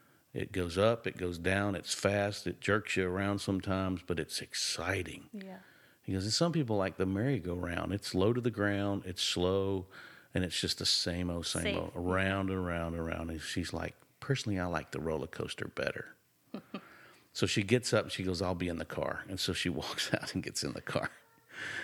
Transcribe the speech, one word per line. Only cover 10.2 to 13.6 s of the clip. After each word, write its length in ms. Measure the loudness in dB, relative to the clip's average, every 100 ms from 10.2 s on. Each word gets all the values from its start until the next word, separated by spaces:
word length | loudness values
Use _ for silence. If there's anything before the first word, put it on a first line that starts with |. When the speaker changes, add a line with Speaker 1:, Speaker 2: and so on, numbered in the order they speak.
| -4
Speaker 1:
and 120 | 0
it's 140 | 0 0
just 200 | -2 0
the 80 | 2
same 420 | 2 2 0 0
old, 160 | -2 -2
same 160 | 0
Speaker 2:
Safe. 120 | 0 -2
Speaker 1:
old, 160 | -4
around 540 | -2 2 4 4 2 0
and 100 | 0
around 360 | 0 0 0
and 80 | -2
around." 260 | -2 -2 -2
And 100 | -4
she's 320 | -4 -2